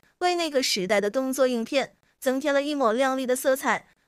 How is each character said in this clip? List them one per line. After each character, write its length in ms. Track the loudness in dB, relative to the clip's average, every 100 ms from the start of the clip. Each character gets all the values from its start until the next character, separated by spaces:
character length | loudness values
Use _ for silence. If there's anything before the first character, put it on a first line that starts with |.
| _ _
为 160 | 0
那 160 | 0 0
个 100 | 0
时 240 | 0 -2 0
代 140 | 0
的 80 | 0
动 240 | -2 -2
作 140 | 2 2
影 180 | 2
片 300 | -2 -2 -2 _ _ _
增 200 | -2 -2
添 120 | 0
了 100 | 0
一 120 | 0
抹 180 | 0 0
亮 240 | 2 0 0
丽 80 |
的 120 | -2 -2
色 180 | 0
彩。 340 | 0 0 -2 -4 _